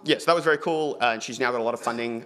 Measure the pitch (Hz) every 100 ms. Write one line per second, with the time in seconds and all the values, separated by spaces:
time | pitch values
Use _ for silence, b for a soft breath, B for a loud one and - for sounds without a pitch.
0 | 139 139 - 170 156 147 180 160 147 -
1 | 120 113 - 120 123 123 113 117 120 117
2 | 117 117